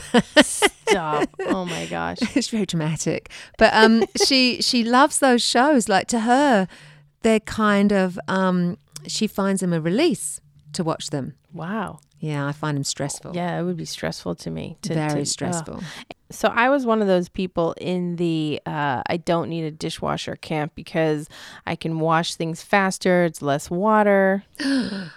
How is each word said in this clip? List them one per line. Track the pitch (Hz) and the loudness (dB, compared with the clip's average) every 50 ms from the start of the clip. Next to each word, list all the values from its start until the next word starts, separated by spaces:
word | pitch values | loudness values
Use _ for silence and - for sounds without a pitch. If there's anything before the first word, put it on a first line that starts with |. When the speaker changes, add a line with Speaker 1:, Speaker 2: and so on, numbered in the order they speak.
| - - - | -2 2 2
Speaker 1:
that?" | 240 - - - 302 - | 2 2 6 6 4 4
<laughs> | |
Speaker 2:
Stop. | - - - 415 392 - - _ 453 403 370 330 311 302 - - - - - | 4 2 0 0 0 0 -2 _ 0 0 2 2 0 0 0 0 -2 -4 -6
Oh, | 381 - - 190 180 | -4 -2 -2 -2 -2
my | 175 165 165 170 | -4 -6 -6 -6
gosh. | 165 170 170 165 165 175 - 247 202 - | -6 -6 -4 -4 -4 -4 -4 -6 -4 -2
Speaker 1:
It's | 277 233 - | -4 -4 -2
very | 233 220 196 | -2 -4 -2
dramatic. | - - 165 151 156 160 - - 165 - - - - - - - - - - | -2 -2 -2 -2 -2 -4 -4 -2 -4 -4 -4 -6 -12 -18 -20 -20 -18 2 4
But, | 226 - - | 4 6 6
um, | 214 220 226 226 226 - - | 6 6 6 6 4 2 0
Speaker 2:
<laughs> | - - - | 0 0 2
Speaker 1:
she, | - 277 262 254 247 226 - | 4 4 4 4 4 2 0
she | - - - 240 220 | -2 0 0 0 2
loves | 233 240 254 285 302 - - | 4 6 6 6 4 4 2
those | 294 262 247 240 | 4 4 4 4
shows. | - - - 240 254 302 311 247 - - | 2 2 2 4 4 4 4 4 4 4
Like, | 196 185 - - | 2 2 2 0
to | - 233 | -2 -2
her, | 214 240 240 269 294 285 240 196 190 175 - - - - - - _ _ _ _ | 2 4 4 4 4 4 4 4 2 0 -4 -12 -20 -20 -20 -20 _ _ _ _
they're | - 226 220 214 | 2 2 2 2
kind | - - - - 220 208 202 202 202 208 208 | 0 -2 -2 0 2 4 4 4 4 4 4
of, | 196 185 185 175 190 - - | 2 2 0 -2 -4 -4 -2
um, | 185 190 190 185 185 180 175 175 - - _ _ - - - 170 | 0 0 2 2 2 2 0 0 -2 -6 _ _ -20 -16 -12 -10
she | - - 226 202 | -4 -2 -2 -2
finds | - - 196 196 196 190 | 0 -2 0 0 0 0
them | 190 180 170 | 0 0 0
a | 165 | 0
release | 151 170 180 240 339 339 214 - - - - - - _ _ _ _ - - | 0 0 0 2 2 2 0 -2 -4 -8 -10 -12 -16 _ _ _ _ -10 -8
to | - 165 | -4 -4
watch | 160 - - - - | -2 -4 -4 -6 -6
them. | 151 143 127 147 135 _ _ _ - | -6 -6 -6 -8 -10 _ _ _ -14
Speaker 2:
Wow. | 165 160 175 208 226 185 165 160 151 _ _ _ _ | -12 -8 -6 -6 -6 -6 -6 -10 -14 _ _ _ _
Speaker 1:
Yeah, | - 156 151 143 139 | -8 -6 -4 -4 -4
I | 143 | -4
find | 147 151 - 151 147 139 | -4 -4 -4 -4 -4 -4
them | 139 | -4
stressful. | - - - 139 139 - - - - 175 | -4 -6 -6 -6 -6 -8 -10 -12 -10 -8
Speaker 2:
Yeah, | 175 175 175 165 165 | -6 -4 -4 -4 -4
it | 170 | -4
would | 180 180 160 | -4 -4 -6
be | 160 | -8
stressful | - - - - 160 165 - - 180 175 | -10 -8 -6 -6 -6 -6 -6 -8 -8 -8
to | - - 165 | -8 -8 -10
me. | 160 160 - - 160 - - | -8 -8 -10 -10 -12 -10 -8
To, | 165 165 | -6 -4
Speaker 1:
Very | 160 151 151 147 | -2 -2 -2 -2
Speaker 2:
to, | 143 | -2
ugh. | 143 143 | -2 -4
Speaker 1:
stressful. | - - - - 175 165 156 - - - 180 147 - - - - - - _ - | -4 -4 -4 -4 -4 -4 -6 -8 -10 -12 -12 -14 -14 -16 -18 -18 -20 -20 _ -20
Speaker 2:
So | - - - 202 | -6 -2 -2 0
I | - 233 233 262 | 2 2 2 2
was | 277 285 254 | 2 2 2
one | 226 220 220 | 0 0 2
of | 208 196 | 2 2
those | 185 180 180 - | 2 2 0 -2
people | - - 185 175 - 175 165 - - - | -4 -6 -6 -4 -2 -2 -2 -2 -2 -4
in | - 180 180 180 180 175 175 170 | -6 -4 -4 -2 -2 -4 -4 -2
the, | 175 170 160 160 156 151 139 - - | -2 -2 0 0 -2 -2 -4 -6 -6
uh, | 165 160 151 147 143 127 120 - - | -6 -6 -4 -2 -2 -2 -2 -4 -4
I | - 175 | -4 -4
don't | - - 170 170 160 - | -2 0 0 0 -2 -4
need | 165 165 160 | -4 -6 -6
a | 151 | -6
dishwasher | 156 160 - 160 - - - 147 147 - - - - | -8 -8 -8 -8 -8 -6 -4 -4 -4 -4 -6 -8 -10
camp | - - - 160 151 151 165 - | -10 -8 -6 -6 -4 -4 -6 -8
because | - 160 - - 170 160 156 156 147 151 - - - - - - - - | -12 -14 -6 -2 0 0 0 0 -2 -4 -10 -16 -20 -20 -20 -20 -12 -8
I | 175 170 | -8 -8
can | - - 165 165 160 | -6 -6 -4 -4 -2
wash | 156 160 160 160 170 - - | 0 2 2 0 0 -2 -4
things | - 170 165 165 - | -6 -6 -6 -6 -8
faster. | - - - 202 196 190 185 - - 190 180 180 175 | -4 0 2 2 2 2 -2 0 0 2 4 4 2
It's | 170 156 - | 2 -2 -2
less | 151 143 135 151 - - | -2 -2 -2 -2 -2 -4
water. | 175 175 202 220 214 214 208 208 202 196 190 190 190 196 - _ | -4 0 2 4 4 4 6 6 4 4 4 4 2 0 -4 _
Speaker 1:
<gasps> | _ - 294 277 277 262 214 190 202 196 185 156 - | _ -4 -2 0 0 0 0 -2 -4 -8 -8 -10 -14